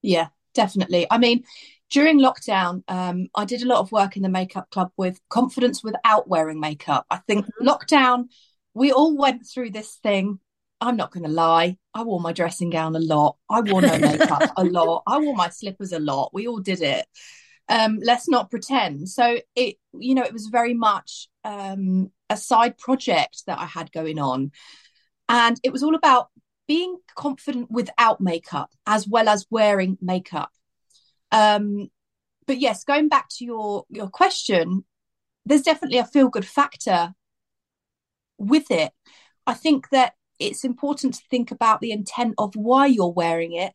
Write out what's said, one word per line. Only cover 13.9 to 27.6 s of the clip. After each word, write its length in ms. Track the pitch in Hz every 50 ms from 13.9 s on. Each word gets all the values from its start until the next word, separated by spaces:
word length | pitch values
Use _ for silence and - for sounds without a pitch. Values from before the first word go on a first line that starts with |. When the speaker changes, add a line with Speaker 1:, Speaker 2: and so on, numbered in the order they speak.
| - -
Speaker 1:
makeup 420 | 285 277 302 - 320 - 151 - 320 - -
Speaker 2:
<laughs> 40 |
Speaker 1:
a 60 | 190 190
lot. 400 | 180 180 175 165 160 165 - -
I 140 | 202 233 294
wore 160 | 302 294 262
my 140 | 196 175 175
slippers 420 | - - - 196 190 _ 202 185
a 80 | 180 160
lot. 320 | 151 147 139 139 135 - -
We 140 | 190 220
all 120 | 240 240 214
did 220 | 185 196 185 -
it. 240 | 160 139 127 95 - _ _ - - - - - _ _ _ _ _ -
Um, 300 | 233 226 220 220 220 208
let's 260 | 202 233 240 247 -
not 220 | 349 277 240 202 _
pretend. 580 | - 233 - - 269 254 208 175 143 143 160 185
So 300 | - - 240 240 240 233 - _ _
it, 200 | 240 254 220 - _ _ _ -
you 220 | - 226 254 262
know, 80 | 262 240
it 100 | - 226
was 140 | 226 214
very 260 | 214 220 240 233 240 240
much, 540 | 233 226 214 202 - _ - - - - _ _ _ -
um, 680 | 214 208 202 196 196 196 196 190 190 185 185 190 - _ _ _ _
a 80 | 220
side 400 | 208 - - 254 226 233 247 240
project 680 | _ - - 262 262 - 247 185 160 127 - - - -
that 120 | - 170 -
I 60 | -
had 260 | 165 - 170 165 -
going 260 | _ 165 160 156 151
on. 340 | 156 143 131 127 131 135 143 _ _ - - - _ _ _ _ _ _ _ _ _ _
And 320 | - 240 240 233 233 233 -
it 100 | - 262 262
was 100 | 254 277
all 100 | 311 320
about 340 | 320 - 302 262 247 - _ _ _ _ _ _ _ _
being 300 | - 294 330 359 370 359 359 _ _ _
confident 540 | - - 285 269 - - 285 269 247